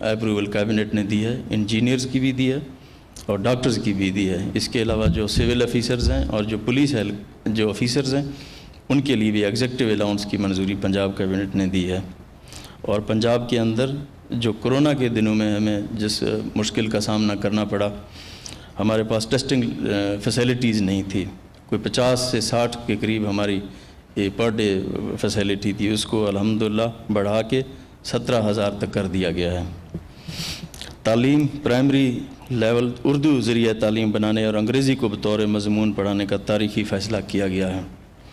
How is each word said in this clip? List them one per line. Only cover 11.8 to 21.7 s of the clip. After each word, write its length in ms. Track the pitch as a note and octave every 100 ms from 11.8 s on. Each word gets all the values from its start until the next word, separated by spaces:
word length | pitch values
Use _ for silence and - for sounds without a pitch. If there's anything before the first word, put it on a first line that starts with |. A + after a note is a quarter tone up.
है। 200 | F2 F#2 - - - - - - - - -
और 120 | G#2
पंजाब 460 | G#2+ A2 A#2 A#2+ A#2+
के 80 | A#2+
अंदर 400 | A2+ A2+ C3 C#3+ C#3+ - -
जो 220 | A#2+ A#2
कोरोना 400 | G#2+ A#2+ C3+ D3
के 160 | C#3 B2+
दिनों 260 | A2+ A2 G#2+
में 220 | G#2+ G#2
हमें 400 | G#2+ G#2 G2+ A2+
जिस 260 | G#2+ - A2+ G#2+ G#2+ G#2+
मुश्किल 300 | G#2+ - A2
का 120 | A2
सामना 360 | G#2 G#2+ G#2+ G2+
करना 300 | G2+ G#2+ G#2
पड़ा, 260 | G#2 G#2 G2+ - - - - - - - -
हमारे 260 | G#2 A2
पास 240 | A2 A2+ A2
टेस्टिंग, 320 | A2+ C3+ C3+
अ, 540 | A#2 - - G2+ G2+ G2+
फैसिलिटीज़ 640 | A#2+ A2+ A#2+ B2 B2 G#2+
नहीं 200 | F#2+ G2
थी। 260 | F#2+ G2 F2+ - - -
कोई 100 | -